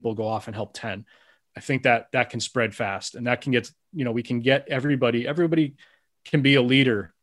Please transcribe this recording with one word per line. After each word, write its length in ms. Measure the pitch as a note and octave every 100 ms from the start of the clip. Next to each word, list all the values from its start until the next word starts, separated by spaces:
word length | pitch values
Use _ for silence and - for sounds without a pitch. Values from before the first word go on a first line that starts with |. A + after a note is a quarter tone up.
| A#2
go 120 | G#2+ A2
off 220 | A2 -
and 80 | G#2
help 180 | G#2
ten, 320 | - A2+ G2 - _ _ _ _ -
I 40 |
think 240 | - C3
that 260 | C3 A#2 -
that 180 | B2+ A#2
can 100 | A#2+
spread 340 | - B2+ A2
fast, 400 | - G#2 G2 -
and 140 | - A#2+
that 120 | A#2+
can 120 | -
get, 180 | B2 - - _
you 120 | E3+
know, 80 | B2
we 120 | A#2
can 160 | A#2 A#2+
get 280 | A#2+ C#3 D3
everybody, 580 | C3+ C#3+ C#3 B2 A#2+ B2
everybody 500 | D#3 E3+ D#3+ C#3+ - _ _ _ _
can 180 | - D#3
be 140 | C#3 C#3
a 60 |
leader 520 | B2 C3+ B2+ G#2+ F#2+ _